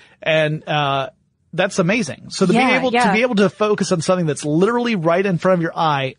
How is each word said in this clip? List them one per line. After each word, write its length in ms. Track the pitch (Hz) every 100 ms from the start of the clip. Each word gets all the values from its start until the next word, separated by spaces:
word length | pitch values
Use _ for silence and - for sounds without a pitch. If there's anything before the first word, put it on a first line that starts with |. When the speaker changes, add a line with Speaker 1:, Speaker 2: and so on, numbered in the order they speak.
| - _
Speaker 1:
And, 440 | - 160 151 156 -
uh, 400 | 151 143 139 131 - _ _ _
that's 240 | 165 190 -
amazing. 500 | 175 240 151 - -
So 160 | -
to 80 | 196
Speaker 2:
Yeah, 160 | 233 254
Speaker 1:
be 60 | 254
able 160 | 254
Speaker 2:
yeah. 140 | 240 233
Speaker 1:
to 60 |
be 80 | 214
able 140 | 247 208
to 120 | 196
focus 420 | - 214 208 190
on 100 | 185
something 240 | 170 185 160
that's 180 | 139
literally 520 | 151 151 202 240 240 208
right 280 | 160 175
in 140 | 196 175
front 160 | 185 180
of 40 |
your 100 | 165
eye 420 | 175 160 139 131